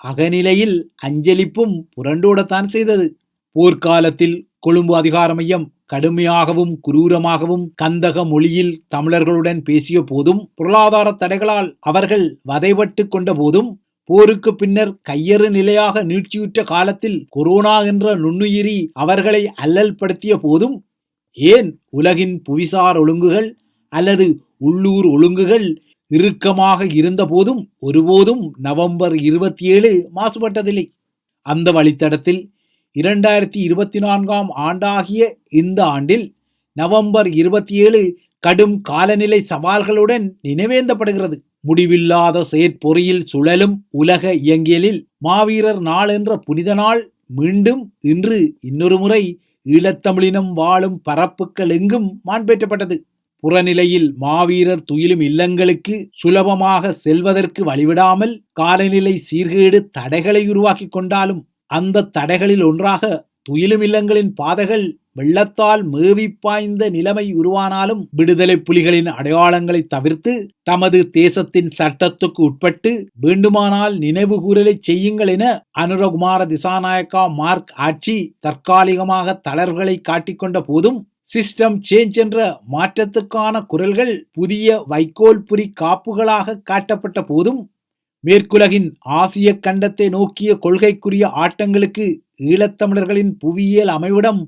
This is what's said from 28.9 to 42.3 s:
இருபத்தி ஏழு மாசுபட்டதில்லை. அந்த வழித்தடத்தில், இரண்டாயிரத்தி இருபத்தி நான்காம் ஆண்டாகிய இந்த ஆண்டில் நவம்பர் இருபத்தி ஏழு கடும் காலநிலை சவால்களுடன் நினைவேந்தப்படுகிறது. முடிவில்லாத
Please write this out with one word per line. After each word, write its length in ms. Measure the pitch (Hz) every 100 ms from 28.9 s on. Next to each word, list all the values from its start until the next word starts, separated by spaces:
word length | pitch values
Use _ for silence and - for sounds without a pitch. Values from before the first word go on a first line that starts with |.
| 170 180 160
இருபத்தி 500 | 147 165 190 - 180
ஏழு 440 | 196 226 185 170 175
மாசுபட்டதில்லை. 800 | 220 220 220 208 202 202 170 _ _ _ _ _
அந்த 300 | 139 156 170
வழித்தடத்தில், 800 | 165 151 139 151 147 147 185 - _ _ _ _ 143
இரண்டாயிரத்தி 580 | 175 202 208 208 202 208
இருபத்தி 420 | 170 175 202 202
நான்காம் 500 | 202 202 196 202 196 143
ஆண்டாகிய 760 | 151 180 202 202 190 214 226 - _
இந்த 340 | 156 175 190
ஆண்டில் 500 | 170 139 143 226 202 _ _ _ _
நவம்பர் 560 | 143 170 214 208 214 190
இருபத்தி 460 | 160 175 208 202 202
ஏழு 420 | 208 220 185 175 _ -
கடும் 420 | 170 185 208 196
காலநிலை 640 | 202 151 190 208 208 208 196
சவால்களுடன் 800 | 151 170 208 196 214 208 240 196 -
நினைவேந்தப்படுகிறது. 1000 | 143 147 220 254 254 214 208 196 185 147 _ _
முடிவில்லாத 880 | 147 165 175 175 170 170 170